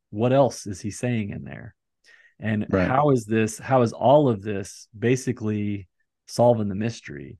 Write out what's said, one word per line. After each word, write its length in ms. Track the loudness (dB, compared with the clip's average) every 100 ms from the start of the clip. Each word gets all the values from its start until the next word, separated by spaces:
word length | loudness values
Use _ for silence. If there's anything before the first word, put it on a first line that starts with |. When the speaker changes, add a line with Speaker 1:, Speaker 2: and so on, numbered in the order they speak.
| _
Speaker 1:
what 240 | -2 2
else 340 | 4 2 0 -10
is 140 | -10
he 100 | -10
saying 380 | -6 -4 -4 -4
in 140 | -8
there? 320 | -12 -14 -16 -20 _ _ _ _ _ _
And 260 | -4 -2 0
Speaker 2:
Right. 180 | 0 2
Speaker 1:
how 240 | 2 4
is 140 | 2 2
this, 320 | 0 0 -4
how 240 | 0 2
is 120 | 2
all 360 | 2 6 6 6
of 120 | 0
this 460 | -4 -6 -8 -14 -20 -4
basically 880 | 0 0 -2 -4 -4 -4 -4 -6 -10 _ _ _ -8
solving 440 | 2 4 4 0
the 60 | -4
mystery 640 | -6 -6 -14 -14 -16